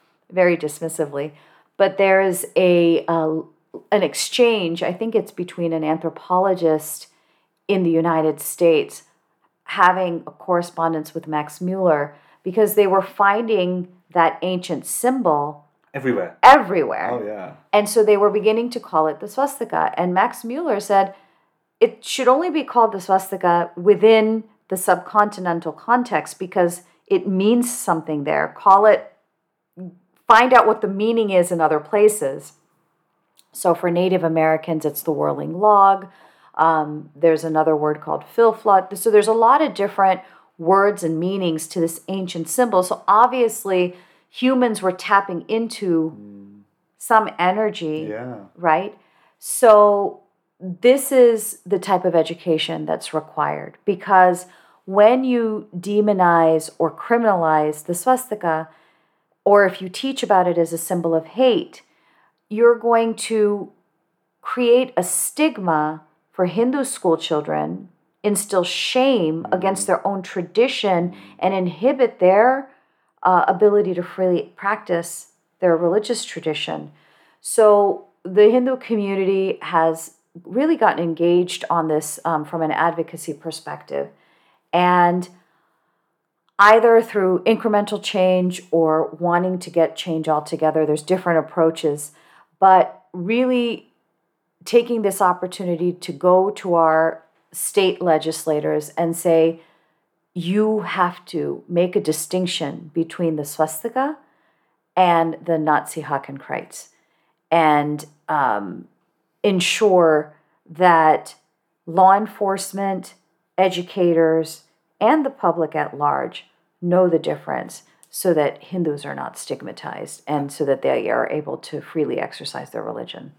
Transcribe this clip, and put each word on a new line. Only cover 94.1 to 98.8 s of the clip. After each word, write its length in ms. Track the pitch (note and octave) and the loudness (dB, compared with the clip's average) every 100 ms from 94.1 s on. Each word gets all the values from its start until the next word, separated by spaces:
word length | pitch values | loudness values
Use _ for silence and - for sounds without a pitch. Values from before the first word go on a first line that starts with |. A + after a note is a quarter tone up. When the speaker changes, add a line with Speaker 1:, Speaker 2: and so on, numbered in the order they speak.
| _ _ _ _ _ | _ _ _ _ _
Speaker 1:
taking 380 | - A#3+ A#3+ A#3 | 0 0 2 -2
this 180 | G3+ G3 | -2 0
opportunity 720 | F#3 F3+ F3+ - F3+ E3+ F3 | 0 0 -6 -8 -6 -2 -2
to 200 | E3+ - | -4 -12
go 380 | C#3+ F3+ F#3 G3 | -2 2 4 2
to 240 | G3+ F#3+ | -4 -2
our 480 | E3+ D#3+ D#3+ D#3+ - _ _ _ | 2 4 2 0 -4 _ _ _
state 480 | - - G#3 F#3 F3+ | -10 -4 0 0 0
legislators 920 | F3+ D#3 D#3 D#3 - D3+ D#3 D3+ | 0 0 -2 -6 -4 -2 -2 -4